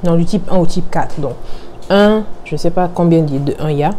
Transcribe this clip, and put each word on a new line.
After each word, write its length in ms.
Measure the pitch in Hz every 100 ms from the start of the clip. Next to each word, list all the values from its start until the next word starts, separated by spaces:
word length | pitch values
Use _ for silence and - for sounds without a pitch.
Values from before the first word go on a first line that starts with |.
Non, 120 | 175 170
du 80 |
type 260 | 170 208 -
un 80 | -
au 80 | 170
type 240 | - 170
quatre. 300 | - - -
Donc, 140 | 139 120 - - - - -
un, 320 | 196 208 214 214 -
je 120 | - 151
sais 140 | 175
pas 180 | 170 180
combien 300 | 175 170 165
de, 160 | 151 139
de 160 | 143 -
un 120 | 151
il 80 | 147
y 60 |
a. 60 | 151